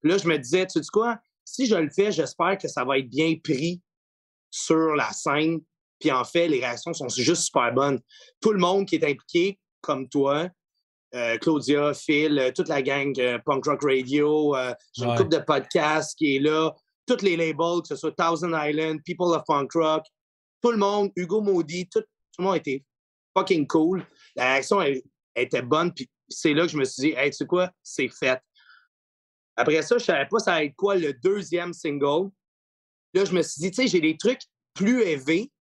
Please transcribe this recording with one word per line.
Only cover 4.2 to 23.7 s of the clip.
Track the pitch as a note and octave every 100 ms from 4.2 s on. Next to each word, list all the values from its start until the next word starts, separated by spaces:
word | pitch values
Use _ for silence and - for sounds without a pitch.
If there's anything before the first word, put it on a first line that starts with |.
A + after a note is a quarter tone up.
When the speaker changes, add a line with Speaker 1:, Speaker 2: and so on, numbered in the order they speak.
| _ _ _
Speaker 1:
sur | - - D#3+ D#3+ D3
la | A2
scène. | G#2 D#3 C#3+ D#3 E3 - _ _ _
Puis | D#3+
en | C3 A#2+
fait, | E3+ E3+
les | C#3
réactions | B2 A#2+ E3+
sont | D3+ C3
juste | A#2 B2 E3+
super | - - B2
bonnes. | C3 C#3 C3 _ - - _
Tout | A3
le | G#3
monde | F3+ G3 G3
qui | D#3
est | D3+
impliqué, | C#3 - E3+ F#3+ G3 _ _
comme | - C3+ C3
toi, | D3 C#3 C#3+ F3+ _ _ _ _ _ _
euh, | B2 A#2 A2+
Claudia, | - D3+ C#3 D3 D3
Phil, | D3+ - D3 D3+ C#3+
euh, | C3 C3
toute | D#3
la | C#3+
gang, | C3+ C#3+ C#3 C3
euh, | B2 A#2+ D3+
Punk | C3+ B2+
Rock | C#3
Radio, | C#3+ C3 B2+ D3 D3 D#3 D3 C#3
euh, | B2+ A#2+ _
j'ai | -
une | A#2+
Speaker 2:
Ouais. | A#2+
Speaker 1:
couple | B2+ D3+
de |
podcasts | - C#3+ C3+ - D3+ D#3 D3+ -
qui | D3+ C3+
est |
là, | D3 D#3 D#3+ - _ _ -
tous | B3
les | G3 E3+
labels, | D#3+ D3+ E3+ F3
que | E3
ce | C#3+
soit | D#3
Thousand | - E3 E3 F3 D#3+
Island, | D3 D3+ D#3+ D#3
People | E3 E3 F3+ D#3+
of | -
Punk | D3 C#3
Rock, | E3 D#3+ D#3 D#3 _ _ _ _ _
tout | A#3+
le | A3+
monde, | G3+ G#3 G3+ F#3
Hugo | F3+ G#3+
Maudit, | G#3 F#3 D#3 F3 F3+
tout, | A3
tout | G#3+ _ _ -
le | F#3
monde | F3
était | - C3+ _ _ _ _ _ F#3+
fucking | F#3+ F3
cool. | C#3+